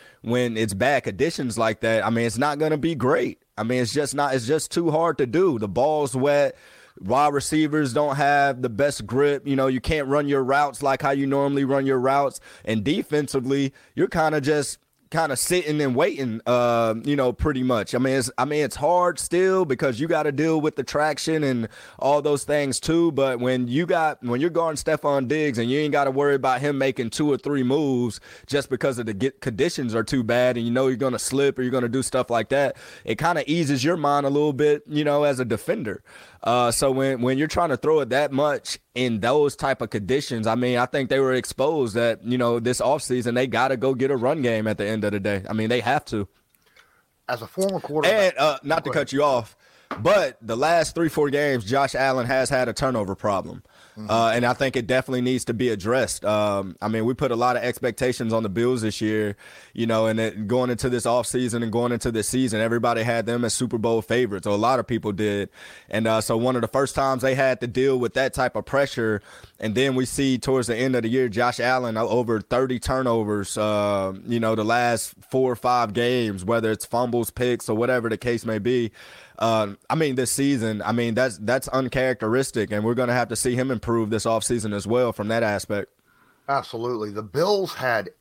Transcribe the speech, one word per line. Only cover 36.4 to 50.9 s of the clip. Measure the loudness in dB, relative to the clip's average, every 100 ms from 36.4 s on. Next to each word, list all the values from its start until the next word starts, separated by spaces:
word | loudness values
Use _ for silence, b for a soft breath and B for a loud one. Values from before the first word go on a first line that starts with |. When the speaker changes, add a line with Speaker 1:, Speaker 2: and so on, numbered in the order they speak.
| 0
Speaker 1:
Uh, | 2 2
so | 2 0
when, | 2 0 0
when | 0 0
you're | 0
trying | 0 0
to | 0
throw | 2 2
it | 2
that | 0 0
much | 0 0 0 -6 -12 _
in | -4 -2 0
those | 2 4 2 0
type | -2 -2
of | -2
conditions, | -4 0 -2 -2 -2 0
I |
mean, | 0 2 2
I | 0
think | -2 0
they | 2
were | 2
exposed | 0 -2 -2 0 0 0 0
that, | 0 0
you | -2 0
know, | 2 2
this | 0 0
offseason, | 2 0 0 -2 0
they | 0 0
gotta | 2 0 2
go | 0 2
get | 0
a | 2
run | 0 0
game | 0 0 0
at | -2
the | -2
end | -2
of | -2
the | -2
day. | -2 -2 -2
I |
mean, | -2 0
they | 0
have | 0 -2 -2
to. | -6 -6 _ _ _ b b b b b _ -10
Speaker 2:
As | -8
a | -8
former | -4 -2 -2
quarterback | -4 0 2 4 2
Speaker 1:
And, | 2
uh, | 2 0
not | -2 -2 0
to |
Speaker 2:
Go |
ahead. | -2 -2
Speaker 1:
cut |
you | 2
off, | 2 2 -2 -12 b b b -4
but | 2 4 2 -4
the | -6 -2
last | 2 2 2